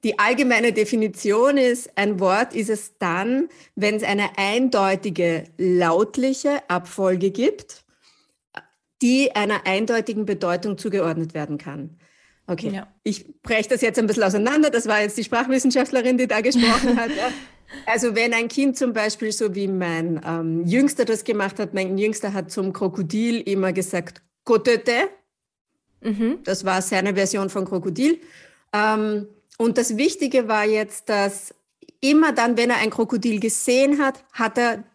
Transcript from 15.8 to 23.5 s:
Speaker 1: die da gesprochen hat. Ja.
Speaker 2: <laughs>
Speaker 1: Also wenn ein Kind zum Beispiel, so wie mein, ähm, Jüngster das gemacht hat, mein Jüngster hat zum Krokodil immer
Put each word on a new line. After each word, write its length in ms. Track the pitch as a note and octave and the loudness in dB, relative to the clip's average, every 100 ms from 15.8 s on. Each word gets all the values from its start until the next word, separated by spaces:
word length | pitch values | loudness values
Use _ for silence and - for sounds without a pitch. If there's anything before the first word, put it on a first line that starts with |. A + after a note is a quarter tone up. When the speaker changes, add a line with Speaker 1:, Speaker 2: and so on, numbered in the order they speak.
| A#3+ C4 A#3+ B3 | 2 2 2 2
Speaker 1:
die 100 | B3+ | 2
da 140 | G#3+ | 0
gesprochen 560 | A3+ B3+ A#3 A3+ B3 A#3 | 2 4 4 4 2 2
hat. 180 | A#3 D4 | 0 -4
Ja. 140 | B3 | -4
Speaker 2:
<laughs> 560 | C#4+ C4+ _ _ - - | -6 -16 _ _ -12 -2
Speaker 1:
Also 300 | A3+ A#3+ A3 | 0 2 2
wenn 180 | A#3 | 0
ein 160 | A3+ A#3 | 0 -2
Kind 260 | - C#4 C4 | 0 0 2
zum 160 | B3+ | 0
Beispiel, 400 | A3+ G#3+ G#3+ G#3+ | 0 -2 -2 -4
so 240 | G#3+ A3 F#3 | -2 -2 0
wie 140 | G3 | -2
mein, 500 | F#3+ F3 E3 E3+ D#3+ - | 0 0 -2 -2 -2 -4
ähm, 400 | E3 E3 E3 E3+ | -4 -2 -2 0
Jüngster 380 | A3+ C#4 - A3+ | 2 2 2 0
das 180 | A3 | 0
gemacht 340 | - G#3+ G3 G3 | -2 -2 -2 -4
hat, 160 | G3 | -6
mein 240 | F#3+ F#3+ F#3+ | -4 -2 0
Jüngster 360 | G#3+ G#3+ G#3 | -2 -2 -6
hat 180 | G3 D#3+ | -6 -8
zum 220 | - F#3+ | -6 -6
Krokodil 680 | F#3+ F#3+ F#3+ E3 G#3 A#3 A#3 | -2 -4 -4 -4 -2 -2 -2
immer 320 | - | -2